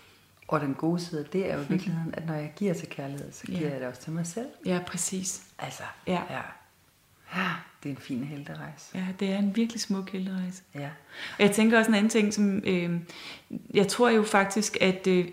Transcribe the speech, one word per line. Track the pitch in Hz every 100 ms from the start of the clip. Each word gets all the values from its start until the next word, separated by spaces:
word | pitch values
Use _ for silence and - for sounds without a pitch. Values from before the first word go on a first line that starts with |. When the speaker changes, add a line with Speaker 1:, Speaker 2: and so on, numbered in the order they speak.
| - _ _ _ -
Speaker 1:
Og | 156
den | 143
gode | 135 160 175
side | 170 156
af | 147
det | 185 190
er |
jo | 143
i |
Speaker 2:
Mhm. | 143
Speaker 1:
virkeligheden, | 185 185 165 160 -
at | 160
når |
jeg | 151 151 -
giver | 202
til | 170 160
kærlighed, | - 139 143 139
så | - -
Speaker 2:
Ja. | 180
Speaker 1:
giver | 160
jeg | 135
det | 127
også | 123
til | -
mig | 165 170
selv. | - 269 - 185
Speaker 2:
Ja, | 180 180
præcis. | 175 - 190 185 - - -
Speaker 1:
Altså, | - - - - -
Speaker 2:
Ja. | 180 -
Speaker 1:
ja. | 131 - - _ _ _ _ _ _ - 180
Ja, | 185 170 - _
det | 147
er |
en | 127
fin | - 127
helterejse. | 143 147 147 156 147 156 -
Speaker 2:
Ja, | 190 185 190
det | 196
er | 196
en | 202 196
virkelig | 226 226
smuk | - 190 190
helterejse. | 190 190 185 180 180 -
Speaker 1:
Ja. | 143 143 160 - - - -
Speaker 2:
Og |
jeg | 202
tænker | 202 220 226
også | 220
en |
anden | 208 220
ting, | 226 208
som, | 208 202 196
øh, | - 185 175 170 170 - - - - - -
jeg | - 185
tror | - 240
jo | 226
faktisk, | 208 202 190 220 208 -
at, | 190 185 196
øh, | 180 175